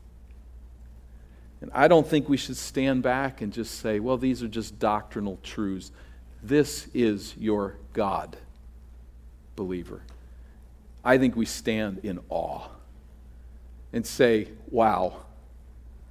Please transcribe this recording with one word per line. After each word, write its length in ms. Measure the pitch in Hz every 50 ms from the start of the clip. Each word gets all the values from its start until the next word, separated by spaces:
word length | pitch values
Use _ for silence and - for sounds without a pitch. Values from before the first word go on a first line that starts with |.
| - - - - - - - - - - - - - - - - - - - - - - - - - - - - - - - -
And 80 | - -
I 160 | - 127 143 165
don't 180 | 175 160 147
think 220 | - 160 147 - 143
we 80 | 139
should 220 | 127 - - 131 -
stand 440 | - - - 139 131 139 131 127
back 380 | 123 127 123 135 139 131 127 -
and 100 | 117 101
just 260 | 101 117 107 - -
say, 220 | - - 110 107 104
"Well, 200 | 110 127 131 120
these 240 | 131 131 123 117
are 60 | 120 110
just 300 | 107 113 107 - - -
doctrinal 600 | 117 107 107 107 107 - - 110 101 101 92 -
truths." 480 | - - - 113 104 98 95 92 90 - - - - - - - - - - -
This 440 | 120 110 139 151 135 139 - - - -
is 420 | - 127 117 110 104 95 90 - - -
your 380 | 110 107 107 104 98 95 - - - - -
God, 420 | 113 104 98 92 80 78 - - - - - - - - - - - - - - - - - - - - - - - - - -
believer. 480 | 110 98 90 92 90 85 - - - - - - - - - - - - - - - - - - - - - - - -
I 120 | 123 131 131
think 180 | 131 123 110
we 100 | 117 110
stand 540 | - - - - 117 110 110 110 101 95 92
in 160 | - 101 90 90 - -
awe 380 | 87 85 82 78 - - - - - - - - - - - - - - - - - - - - - - - - - - - -
and 120 | - 120 110
say, 440 | - - - 131 120 113 107 98 - - - - -
"Wow, 560 | - 117 113 110 98 90 92 90 - - - - - - - - - - - - - - - - - - - -